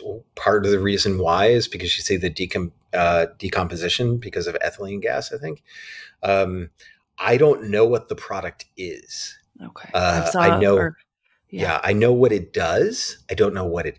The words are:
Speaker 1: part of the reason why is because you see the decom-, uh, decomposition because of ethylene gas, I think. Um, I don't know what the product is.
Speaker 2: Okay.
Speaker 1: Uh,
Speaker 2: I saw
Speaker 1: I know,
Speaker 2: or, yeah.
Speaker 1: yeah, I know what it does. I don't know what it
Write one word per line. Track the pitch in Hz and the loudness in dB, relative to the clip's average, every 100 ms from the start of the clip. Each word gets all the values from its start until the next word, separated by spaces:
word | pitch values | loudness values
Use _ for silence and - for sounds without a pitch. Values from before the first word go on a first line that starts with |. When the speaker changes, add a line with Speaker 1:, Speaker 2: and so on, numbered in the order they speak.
| - 110 - | -8 -12 -14
Speaker 1:
part | - - 104 98 | -4 2 2 4
of | |
the | 101 | 2
reason | 98 98 101 92 | 2 0 0 0
why | 87 87 107 | 2 4 4
is | 120 117 | 4 2
because | 98 87 - | -6 -4 -4
you | |
see | - 95 | -2 -2
the | 87 | -2
decom-, | 78 87 98 87 - _ | -4 -6 -4 -6 -10 _
uh, | - 87 85 82 - | 0 2 2 0 -4
decomposition | 98 - 90 87 87 - 120 120 | -6 -2 -4 -4 -4 -2 0 -2
because | 95 92 87 | -4 -6 -4
of | 85 - | -4 -4
ethylene | - 98 101 | -6 -10 -6
gas, | 113 131 123 | -4 -4 -6
I | - | -10
think. | 151 147 _ - - - - - | -10 -12 _ -20 -18 -18 -20 -8
Um, | 98 98 95 92 85 _ - _ _ - | 0 2 0 -4 -10 _ -20 _ _ -6
I | 98 123 | 0 4
don't | 151 139 110 | 4 2 0
know | 104 113 | 2 4
what | 120 - | 2 -4
the | - | -10
product | - 98 90 - - - | -8 -8 -8 -12 -20 -14
is. | 90 76 - - - - _ - | -12 -12 -14 -14 -12 -16 _ -20
Speaker 2:
Okay. | - - - | -20 -18 -6
Speaker 1:
Uh, | 90 90 85 82 | 0 2 2 0
Speaker 2:
I | |
saw | 180 | 2
Speaker 1:
I | 170 85 | 4 4
know, | 101 98 | 4 4
Speaker 2:
or, | 170 160 _ _ _ _ _ | 2 -4 _ _ _ _ _
yeah. | - | -6
Speaker 1:
yeah, | 92 78 | -2 0
I | 90 | 0
know | 101 117 | 2 4
what | 123 123 | 6 4
it | 104 87 | 4 -2
does. | - 85 92 185 247 - - - | -4 0 2 0 -2 -8 -10 -8
I | 92 | 0
don't | 101 | 0
know | 98 90 | 0 -4
what | 85 | -4
it | 78 | -6